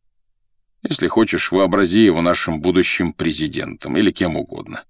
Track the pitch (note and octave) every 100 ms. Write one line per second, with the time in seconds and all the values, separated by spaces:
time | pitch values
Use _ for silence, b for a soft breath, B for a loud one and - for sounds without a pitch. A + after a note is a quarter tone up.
0 | _ _ _ _ _ _ _ _ G#3+ D3
1 | F2 - G#2+ E2+ - F#2 F#2+ G2 F#2 G2+
2 | A2 E2 E2+ F2 - D#2+ E2+ F2 - -
3 | F2 - E2 D2+ D#2 - - C#2+ C#2+ D2+
4 | G2 - F2+ D#2 - - - -